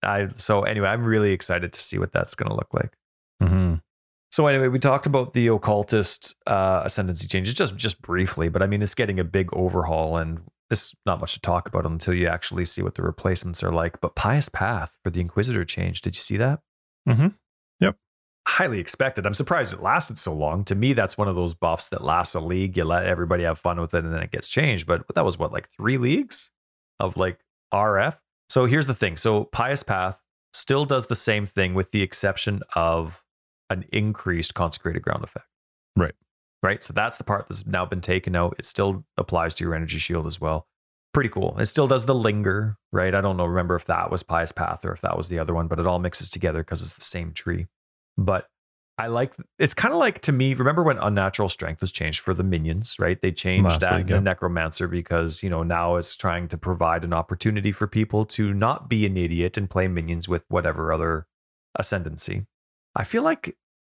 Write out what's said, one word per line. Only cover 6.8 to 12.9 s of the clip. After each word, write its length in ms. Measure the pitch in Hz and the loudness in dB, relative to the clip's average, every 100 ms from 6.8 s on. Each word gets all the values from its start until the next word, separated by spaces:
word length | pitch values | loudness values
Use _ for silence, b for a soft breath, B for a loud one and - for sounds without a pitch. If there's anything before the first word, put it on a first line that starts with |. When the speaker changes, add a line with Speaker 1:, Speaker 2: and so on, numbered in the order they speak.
Speaker 1:
ascendancy 440 | - - 92 82 - | 2 0 -2 -2 -2
changes 260 | 95 95 | -2 0
just, 240 | 127 147 101 | 0 -2 -2
just 240 | 107 - | -4 -4
briefly, 480 | - 90 92 - 82 | -2 0 0 0 0
but 120 | 82 | 2
I 60 | 98 | 2
mean, 140 | 104 | 2
it's 140 | 104 - | 0 0
getting 240 | 113 92 | 0 0
a 40 | |
big 260 | 85 98 90 | 0 0 0
overhaul, 640 | - 92 87 82 80 80 82 | 0 0 2 0 0 0 0
and 240 | 80 82 85 - - | -2 -6 -12 -20 -4
there's 260 | 110 - - - | -2 -2 -4 -4
not 140 | 85 | -2
much 140 | 82 | -4
to 60 | - | -4
talk 260 | - 87 - | 0 0 0
about 180 | - 82 | -2 -2
until 300 | 80 - 90 | -2 0 2
you 120 | 85 | 2
actually 380 | 85 - 90 87 | 0 -4 -4 -2
see 160 | - | -2
what 140 | 92 | -2